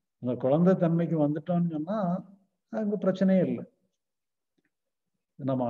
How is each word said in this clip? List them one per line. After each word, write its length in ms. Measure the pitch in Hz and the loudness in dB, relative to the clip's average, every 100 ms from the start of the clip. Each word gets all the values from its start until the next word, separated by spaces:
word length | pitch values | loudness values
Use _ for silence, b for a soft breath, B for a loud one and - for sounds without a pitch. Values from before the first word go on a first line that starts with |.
| _ _ | _ _
அந்த 100 | 123 120 | -6 -2
குழந்தை 280 | 131 156 175 185 | 2 4 4 4
தன்மைக்கு 400 | 165 170 160 160 | 2 0 0 0
வந்துட்டோம்னு 560 | 147 156 151 175 170 156 | 0 -2 -2 -2 -2 -4
சொன்னா, 220 | 160 220 180 185 - - _ _ _ | -4 -4 -4 -4 -8 -20 _ _ _
அங்க 240 | 220 208 208 | -6 -4 -2
பிரச்சனையே 460 | 190 185 190 190 139 | -2 2 4 4 2
இல்லை. 180 | 120 - _ _ _ _ _ _ _ _ _ _ _ _ _ _ _ _ - | -2 -8 _ _ _ _ _ _ _ _ _ _ _ _ _ _ _ _ -8
நம்ம 240 | 135 127 | -4 -2